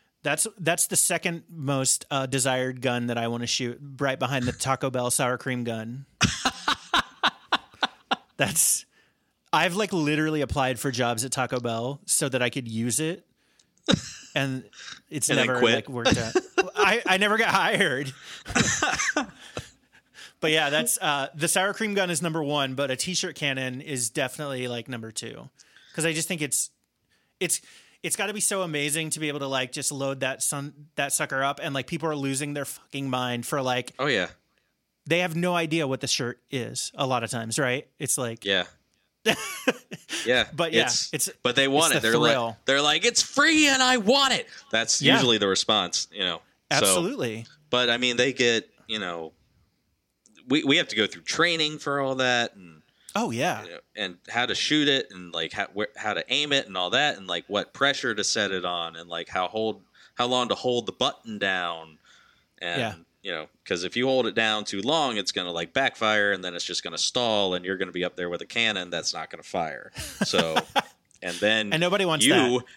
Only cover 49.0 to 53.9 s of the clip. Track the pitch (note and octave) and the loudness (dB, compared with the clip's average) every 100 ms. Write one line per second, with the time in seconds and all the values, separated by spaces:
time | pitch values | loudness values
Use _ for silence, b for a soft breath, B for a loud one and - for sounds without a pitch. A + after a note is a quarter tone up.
49 | F#2 E2+ D#2+ _ _ _ _ _ _ _ | -6 -6 -10 _ _ _ _ _ _ _
50 | _ _ _ _ B2+ C#3+ C3+ D#3 C#3+ A2 | _ _ _ _ 0 2 4 2 2 0
51 | G2+ E2+ - - E3+ E3 D3+ D3+ D3 C#3+ | 0 -2 -6 0 2 2 -2 -4 -4 -2
52 | C3+ C3 B2+ B2 A#2 G2+ F2 D#2 _ B | 0 0 2 2 0 -6 -20 -20 _ B
53 | B G3+ A3 A#2 E3 B2+ F2+ E2 - | B -4 -2 0 -2 -2 -8 -16 -14